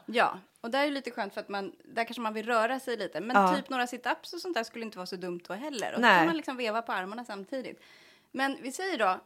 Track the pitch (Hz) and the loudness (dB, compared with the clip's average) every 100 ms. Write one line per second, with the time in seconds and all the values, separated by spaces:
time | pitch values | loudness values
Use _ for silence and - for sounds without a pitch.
0 | - 226 180 185 - _ 233 262 294 277 | -2 2 2 0 -12 _ -4 0 0 0
1 | 254 240 196 214 - 202 196 - - 226 | -6 -6 -6 -8 -6 -6 -6 -12 -8 -4
2 | 233 240 226 220 214 240 226 262 - 233 | -4 -2 -4 -4 0 2 2 0 -2 -4
3 | 185 151 214 254 294 - 269 262 247 240 | -4 -4 4 6 6 4 0 -2 -2 -2
4 | 247 320 - 349 370 277 226 240 226 202 | -2 -2 -4 -10 -4 -2 -4 -6 -10 -8
5 | 180 185 180 175 - 185 302 262 165 - | -10 -8 -6 -8 -8 -8 -6 -4 -4 4
6 | 240 185 165 311 294 247 233 214 226 185 | 8 8 8 4 -2 -4 -2 -2 -2 -4
7 | 185 220 240 202 196 269 - - - - | -4 -8 -10 -10 -6 -8 -8 -12 -20 -20
8 | - - _ 247 269 269 247 - 381 302 | -20 -20 _ -2 -2 -2 -8 -6 -4 2
9 | 196 185 | 2 2